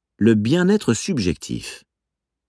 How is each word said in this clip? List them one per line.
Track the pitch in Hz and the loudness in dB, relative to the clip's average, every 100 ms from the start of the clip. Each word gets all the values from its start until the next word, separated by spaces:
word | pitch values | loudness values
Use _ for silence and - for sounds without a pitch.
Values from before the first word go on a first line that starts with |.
| _ - | _ 0
le | 104 | 2
bien-être | 110 113 170 180 208 - | 4 2 2 2 2 0
subjectif. | 107 - 151 90 73 - 60 - - _ _ _ _ _ _ | -2 -2 -4 -2 -4 -8 -10 -10 -18 _ _ _ _ _ _